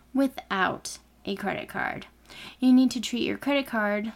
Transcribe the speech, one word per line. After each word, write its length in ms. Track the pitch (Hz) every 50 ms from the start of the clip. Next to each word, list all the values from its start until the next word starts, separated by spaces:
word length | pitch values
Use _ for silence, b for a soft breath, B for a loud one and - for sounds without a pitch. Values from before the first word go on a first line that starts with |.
| B B -
without 840 | 262 277 262 - - - - 190 190 185 - - - - - - - - _ _ _ -
a 100 | 196 202
credit 340 | 190 196 190 - - - -
card. 380 | - 190 - - - - - - - _ _ B B B B B B B
You 140 | 254 254 254
need 180 | 254 262 247 -
to 80 | 254
treat 220 | 214 - - 233 -
your 160 | - 202 -
credit 280 | - 269 285 277 269
card 460 | - - 226 208 208 208 208 208 226 -